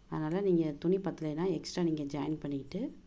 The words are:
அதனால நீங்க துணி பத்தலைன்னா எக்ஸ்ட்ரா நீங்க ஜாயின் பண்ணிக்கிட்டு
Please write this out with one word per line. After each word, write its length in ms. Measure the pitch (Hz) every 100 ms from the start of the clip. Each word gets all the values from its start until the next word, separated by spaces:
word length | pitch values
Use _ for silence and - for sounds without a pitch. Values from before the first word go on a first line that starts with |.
| -
அதனால 260 | 156 156 180 202
நீங்க 180 | 170 156 147
துணி 140 | 175 190
பத்தலைன்னா 400 | 180 147 156 151 185 156
எக்ஸ்ட்ரா 260 | - - 170
நீங்க 160 | 156 139
ஜாயின் 200 | 147 147 151
பண்ணிக்கிட்டு 400 | 143 139 - 190 285 -